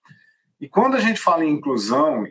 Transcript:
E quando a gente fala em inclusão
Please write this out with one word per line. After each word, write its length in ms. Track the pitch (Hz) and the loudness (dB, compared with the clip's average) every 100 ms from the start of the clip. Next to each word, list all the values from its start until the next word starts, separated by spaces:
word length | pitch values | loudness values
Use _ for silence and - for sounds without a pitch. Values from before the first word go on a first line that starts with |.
| _ - _ _ _ - | _ -20 _ _ _ -18
E 60 | 143 | -4
quando 300 | 202 254 262 | 2 2 2
a 20 | |
gente 220 | 214 208 | 0 0
fala 240 | 185 165 160 | 0 0 2
em 80 | |
inclusão 760 | 147 143 120 101 127 156 120 98 | 0 -2 -2 0 0 0 -2 -6